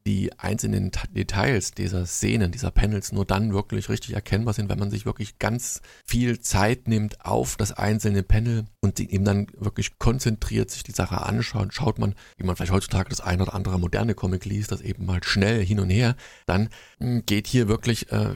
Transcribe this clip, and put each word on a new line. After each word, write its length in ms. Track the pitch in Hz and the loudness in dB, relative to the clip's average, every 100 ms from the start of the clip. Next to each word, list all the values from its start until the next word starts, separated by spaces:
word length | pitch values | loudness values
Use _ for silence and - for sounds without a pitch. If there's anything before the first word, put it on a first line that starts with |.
| - | -2
die 320 | 101 - - | 0 -2 -4
einzelnen 520 | 92 220 107 101 95 | -4 -2 0 0 -2
Ta-, 160 | - - | -4 -4
Details 600 | - 98 95 120 120 - | -4 -2 0 2 2 0
dieser 340 | - 95 92 90 | -4 -4 -2 -4
Szenen, 440 | - 104 113 92 | -2 0 2 2
dieser 200 | 104 - | -2 0
Panels 420 | - 104 104 - | 4 4 2 -2
nur 120 | 101 | -2
dann 280 | 98 98 110 | 0 2 2
wirklich 360 | 98 - 104 98 | 0 -2 -4 -2
richtig 260 | 110 - | -4 -4
erkennbar 400 | 110 - 101 117 | -6 -2 0 0
sind, 140 | 110 101 | -2 -2
wenn 100 | 98 | -2
man 120 | 101 | -2
sich 160 | 104 110 | -4 -4
wirklich 320 | - 104 - | -6 -8 -4
ganz 440 | 101 120 - - - - | -2 -2 -4 -10 -12 -18
viel 360 | - 113 120 117 | -2 0 2 0
Zeit 480 | - 98 101 127 - | 0 2 2 2 0
nimmt 360 | 110 104 - | 0 0 -4
auf 320 | - 117 127 - | -2 0 0 -2
das 160 | 107 | -4
einzelne 500 | - 101 107 110 101 | -2 0 0 2 2
Panel 420 | 95 107 117 113 107 - | 4 4 4 0 -4 -2
und 180 | 98 - | -2 0
die, 140 | - | -2
eben 120 | 98 | 2
dann 220 | 101 101 101 - | 4 2 0 -4
wirklich 400 | 104 - 110 - | -4 -2 -4 0
konzentriert 720 | 120 120 123 110 - 107 101 | 2 2 2 -2 -2 -2 -2
sich 120 | - | -4
die 100 | - | -6
Sache 300 | 101 90 95 | -2 0 0
anschaut, 520 | 95 107 117 110 98 | -2 -2 -2 -2 -2
schaut 240 | - - - | -2 -2 0
man, 160 | 110 101 - - | 0 -2 -10 -6
wie 80 | |
man 120 | 92 90 | -2 -2
vielleicht 160 | 85 | 2
heutzutage 380 | 92 - 98 95 | 2 2 0 0
das 100 | - | -2
ein 200 | - 90 | 0 0
oder 140 | 95 | 0
andere 240 | 98 95 92 | -2 -2 0
moderne 360 | 87 101 117 | 0 0 0
Comic 300 | 101 95 92 | 0 -2 -2
liest, 280 | - 104 104 | -2 -4 -4
das 80 | 98 | -6
eben 240 | 101 95 | -6 -6
mal 180 | 92 87 | -2 -2
schnell 420 | - 104 98 113 | 0 2 4 4
hin 140 | 90 104 | 2 2
und 120 | 92 | 2
her, 260 | 95 120 131 - - - | 4 2 0 -6 -10 0
dann, 220 | 90 113 - - - | 0 0 -4 -20 -8
mm, 220 | 123 120 - | -2 -2 0
geht 200 | 104 - | 0 2
hier 220 | 127 107 | 2 4
wirklich, 420 | 113 - 113 - | 2 2 -2 0
äh, 200 | 107 104 | 0 0